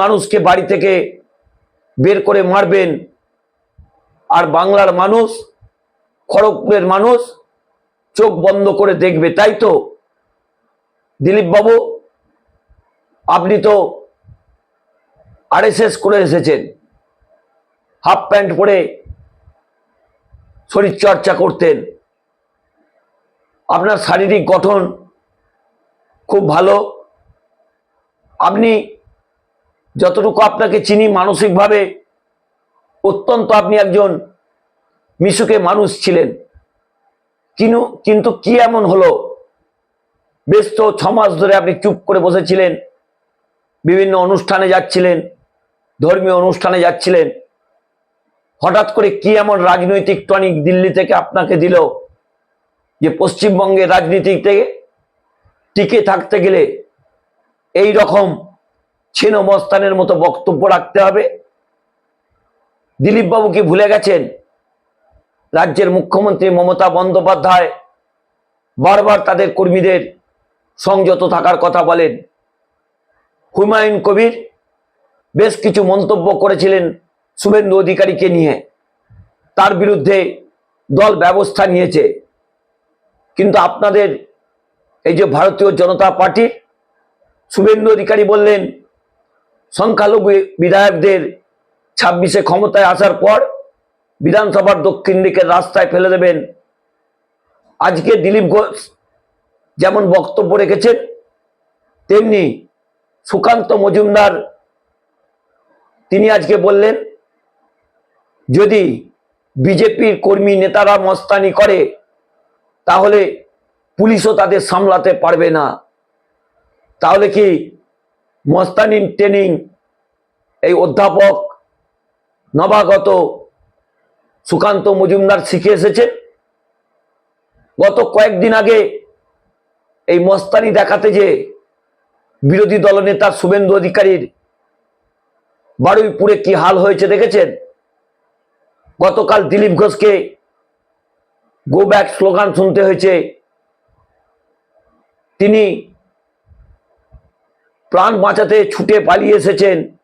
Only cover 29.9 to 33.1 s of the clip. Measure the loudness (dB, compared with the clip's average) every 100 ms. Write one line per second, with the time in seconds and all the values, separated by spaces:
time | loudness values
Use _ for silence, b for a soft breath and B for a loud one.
29.9 | -4 -2 0 -2 2 0 0 -2 -2 0
30.9 | 0 2 0 -2 0 0 0 2 0 -2
31.9 | -8 _ _ _ _ _ _ _ _ _
32.9 | _ -4